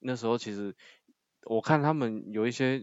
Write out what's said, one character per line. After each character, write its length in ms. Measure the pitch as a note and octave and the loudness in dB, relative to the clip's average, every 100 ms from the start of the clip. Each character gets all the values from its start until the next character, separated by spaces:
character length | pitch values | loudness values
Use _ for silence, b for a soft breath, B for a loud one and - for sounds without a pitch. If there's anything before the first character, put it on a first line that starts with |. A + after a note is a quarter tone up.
那 160 | C3 B2 | -6 -2
时 100 | A#2 | 0
候 120 | A#2 | 0
其 160 | A2 | -2
实 200 | G2+ G2+ - b b _ _ _ _ | -6 -6 -10 b b _ _ _ _
我 160 | - A2+ | -2 0
看 220 | - D#3 | 4 4
他 100 | D3 | 4
们 400 | D#3 A#2 A2 - | 0 -2 -4 -6
有 140 | G#2+ A2+ | -2 0
一 40 | |
些 300 | A#2 C3 C3 | 2 0 0